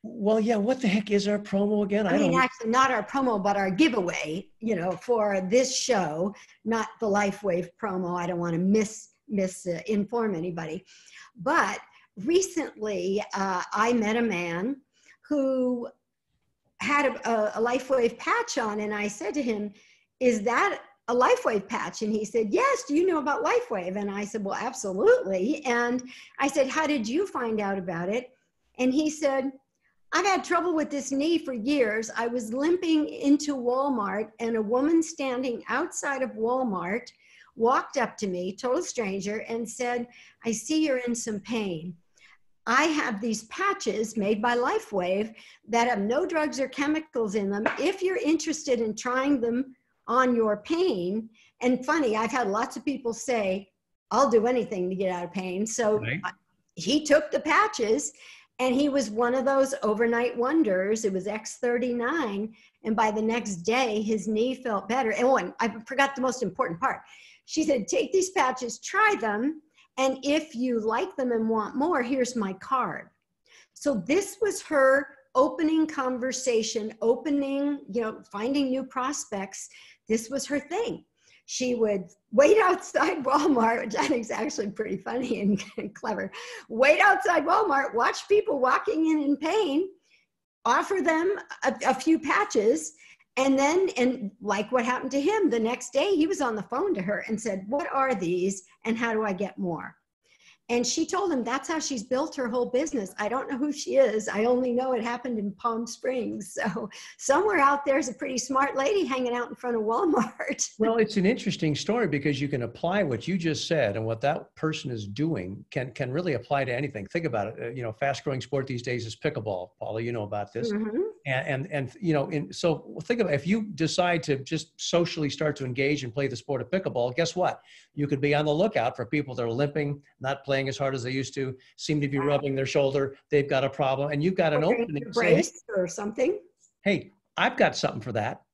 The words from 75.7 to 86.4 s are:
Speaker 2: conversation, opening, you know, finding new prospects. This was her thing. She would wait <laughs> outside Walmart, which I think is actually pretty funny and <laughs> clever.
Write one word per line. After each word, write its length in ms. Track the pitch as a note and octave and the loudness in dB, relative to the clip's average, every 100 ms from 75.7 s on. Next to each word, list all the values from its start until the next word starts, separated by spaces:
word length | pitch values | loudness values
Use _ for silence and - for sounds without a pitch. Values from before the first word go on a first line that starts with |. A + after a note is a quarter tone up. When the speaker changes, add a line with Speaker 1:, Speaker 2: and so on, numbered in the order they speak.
| D#4+ D#4 | 2 2
Speaker 2:
conversation, 1080 | C#4+ B3+ B3+ C4 B3+ - A3+ A3 A3+ G#3+ - | 0 -2 -2 -4 -2 0 0 0 -4 -6 -2
opening, 800 | A3+ C4 D#4+ C#4+ C#4 C#4 C#4+ C#4+ - | 2 2 2 0 0 0 -2 -4 -4
you 100 | G#3 | -4
know, 220 | A3 - - | -4 -6 -10
finding 380 | G3+ A#3 C#4 C4+ | -4 0 2 2
new 140 | C4 | 0
prospects. 840 | C4 C4 C4 D4 - G3 G3 - - - - - - | -2 -4 -4 -6 -6 -6 -6 -10 -16 -20 -20 -20 -2
This 220 | A3+ - | -2 -2
was 160 | C4+ - | -6 -2
her 120 | C#4+ | -4
thing. 440 | - F#4 A#4 - _ _ _ _ - | -2 -4 -4 -6 _ _ _ _ -12
She 280 | - B3+ | -4 -2
would 300 | A#3+ G#3+ G3+ E3+ _ _ | 0 0 0 -4 _ _
wait 240 | G#3+ D4 G#4+ | 6 8 8
<laughs> 40 | |
outside 640 | F#4 F4+ - - D#4 E4+ | 6 2 0 2 2 2
Walmart, 600 | B3+ D4 D#4 B3 A3+ A#3 | 2 4 6 6 4 2
which 120 | A3 G#3+ | -2 -2
I 100 | D4+ | 2
think 160 | B3+ | 0
is 80 | A3 | 0
actually 400 | G#3 A#3 - G#3 | -4 -4 -4 -6
pretty 260 | G3+ G#3 F#3+ | -4 -4 -4
funny 440 | - A#3+ B3+ A3+ G3+ G3 - - | -4 -4 -2 0 2 2 -2 -10
and 180 | G#3 | -10
<laughs> 0 | |
clever. 360 | - - G3 G3 - | -6 -4 -4 -6 -10